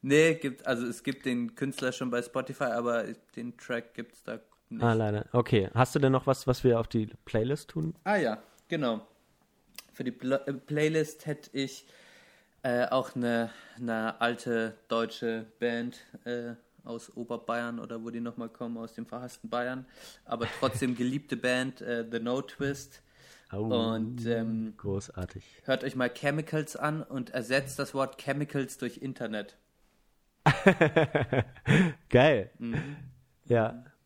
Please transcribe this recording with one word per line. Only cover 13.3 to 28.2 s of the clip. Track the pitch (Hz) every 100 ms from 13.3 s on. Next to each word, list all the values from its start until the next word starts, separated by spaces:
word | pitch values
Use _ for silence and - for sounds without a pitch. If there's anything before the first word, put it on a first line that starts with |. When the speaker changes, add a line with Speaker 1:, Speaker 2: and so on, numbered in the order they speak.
| 117 113 - - -
Speaker 1:
eine | 120 113 110 -
alte | 120 117 - 117 113 107 _
deutsche | 117 113 - 117 113 110 _
Band, | 120 117 120 120 - -
äh, | - 120 120 117 _ _
aus | - 117 - -
Oberbayern | 117 117 - 117 120 117
oder | 113 117
wo | 117
die | 117
nochmal | 117 117 117
kommen, | - 120 113
aus | 113
dem | - 113
verhassten | 117 123 - 113
Bayern, | 120 123 131 127 - - -
aber | - 120 117 -
trotzdem | 135 123 131 120
<laughs> |
geliebte | 123 139 147 123
Band, | 123 127 131 131
äh, | - 120 113
The | 117
No | 113 127
Twist. | - - 139 139 - - _ _ - - _
Speaker 2:
Oh, | 98 113 120 113
Speaker 1:
Und, | 113 110 123 117
ähm, | 117 113 113 110 107
Speaker 2:
großartig. | 104 98 - - 90 95 - -
Speaker 1:
hört | - 131
euch | 139
mal | 127 123
Chemicals | 123 147 151 156 156 151
an | - 151 156
und | 135 135 123
ersetzt | 131 117 135 131 -
das | 139
Wort | 139 135
Chemicals | -